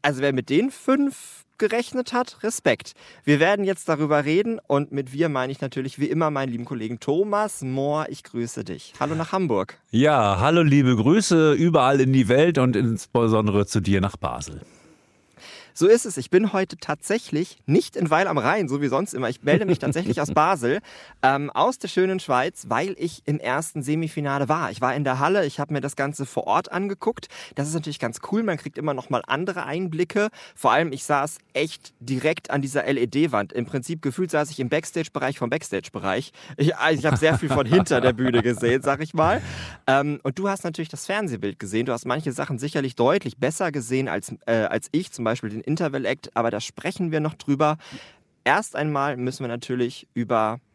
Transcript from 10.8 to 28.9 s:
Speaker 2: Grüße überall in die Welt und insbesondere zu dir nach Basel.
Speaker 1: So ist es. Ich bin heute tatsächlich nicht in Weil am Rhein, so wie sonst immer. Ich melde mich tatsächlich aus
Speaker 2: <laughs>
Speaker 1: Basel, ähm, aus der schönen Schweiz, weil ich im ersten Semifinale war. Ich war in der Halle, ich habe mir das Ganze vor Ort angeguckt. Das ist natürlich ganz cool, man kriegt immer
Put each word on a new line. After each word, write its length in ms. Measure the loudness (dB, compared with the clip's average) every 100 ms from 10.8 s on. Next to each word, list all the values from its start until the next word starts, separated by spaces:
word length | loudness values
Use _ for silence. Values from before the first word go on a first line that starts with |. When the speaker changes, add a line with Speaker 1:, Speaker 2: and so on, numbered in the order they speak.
| 6 4
Speaker 2:
Grüße 560 | 4 4 4 4 6
überall 480 | 4 4 6 6 4
in 120 | 4
die 140 | 4 6
Welt 320 | 6 6 4
und 160 | 2
insbesondere 920 | 2 0 -2 0 2 4 4 4 2 2
zu 140 | 0
dir 200 | 2 2
nach 160 | 2 -2
Basel. 460 | -6 -6 -10 -14 -18 -20 _ _ _ _ _ _ -20 -20 -18
Speaker 1:
So 120 | 2 6
ist 180 | 6
es. 140 | 4 -8
Ich 100 | 2
bin 240 | 2 4
heute 240 | 0 -4 -6
tatsächlich 800 | -6 -6 -2 -4 -2 -4 -4 -8
nicht 320 | 2 2 2 -4
in 140 | 2
Weil 160 | 2 2
am 100 | 0
Rhein, 320 | 0 0 0
so 140 | -2
wie 60 | 0
sonst 260 | -2 -2
immer. 160 | -4 -4
Ich 120 | -2
melde 220 | 2 2
mich 140 | 2 0
tatsächlich 420 | 0 -2 -2 -2
aus 100 | 0
Speaker 2:
<laughs> 40 |
Speaker 1:
Basel, 460 | 2 2 2 0 -2 -6 -20 -20 0
ähm, 260 | 2 2 -2
aus 300 | 0 0 0
der 100 | -4
schönen 320 | 0 0 0
Schweiz, 460 | 0 0 0 -6 -4
weil 260 | -2 -2 -4
ich 240 | -8 -6
im 160 | -4 -2
ersten 420 | 0 -2 -4 -8
Semifinale 680 | -4 -2 -2 -4 -2 -2 0
war. 200 | 0 -2
Ich 120 | -2
war 120 | -2
in 80 | 0
der 160 | -2 0
Halle, 280 | 2 2 0
ich 140 | -4
habe 120 | -4
mir 80 | -4
das 160 | -4 -4
Ganze 300 | -4 -4 -6
vor 200 | -6 0
Ort 240 | 0 0
angeguckt. 580 | -6 -4 -4 -4 -4 -14 -18 -12
Das 140 | -6 -4
ist 60 |
natürlich 260 | -4 -6 -6
ganz 200 | -6 -6 -4
cool, 120 | -2
man 160 | 0 -4
kriegt 180 | -6 -6
immer 160 | -4